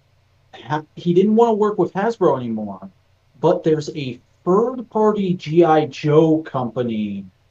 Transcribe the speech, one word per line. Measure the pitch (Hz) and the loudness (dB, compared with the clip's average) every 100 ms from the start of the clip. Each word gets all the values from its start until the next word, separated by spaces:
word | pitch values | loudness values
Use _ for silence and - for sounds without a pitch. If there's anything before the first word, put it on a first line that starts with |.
| _ _ _ _ _ | _ _ _ _ _
ha-, | - - 151 151 - | -20 -8 -8 -8 -6
he | 175 175 | 0 2
didn't | 208 214 | 4 4
wanna | 233 214 | 4 2
work | 208 202 | 0 0
with | 170 185 | -2 0
Hasbro | 220 226 170 131 | -2 0 0 0
anymore. | 120 110 104 95 196 - _ _ _ _ | -4 -6 -8 -12 -18 -20 _ _ _ _
But | 151 180 170 | -2 0 0
there's | 151 147 156 | -2 -2 -10
a | 131 - _ _ - | -10 -12 _ _ 0
third-party | 190 240 254 226 220 214 208 190 170 | 0 0 -4 -8 0 0 0 -2 -4
G | 151 165 160 | -2 2 4
I | 156 - | 4 0
Joe | - 151 147 160 156 | -4 2 4 4 2
company | - 135 120 131 117 110 104 98 95 _ _ | -2 -6 -6 -4 -4 -4 -6 -8 -12 _ _